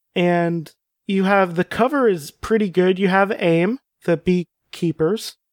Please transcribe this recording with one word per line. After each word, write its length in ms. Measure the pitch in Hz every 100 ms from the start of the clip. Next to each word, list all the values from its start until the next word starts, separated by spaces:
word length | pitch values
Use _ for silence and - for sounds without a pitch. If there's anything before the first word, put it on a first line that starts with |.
| _ -
And 580 | 175 175 170 170 147 _ _ _ -
you 180 | 196 190
have, 300 | 202 190 170
the 80 |
cover 440 | 175 - 240 294 240
is 220 | 180 143
pretty 380 | - - 220 208
good. 280 | 170 185 190
You 80 | 196
have 220 | 190 196 220
aim, 420 | 175 165 180 254 _ _ -
the 120 | 165
beekeepers, 1200 | - 180 170 _ _ - 175 156 160 220 - - _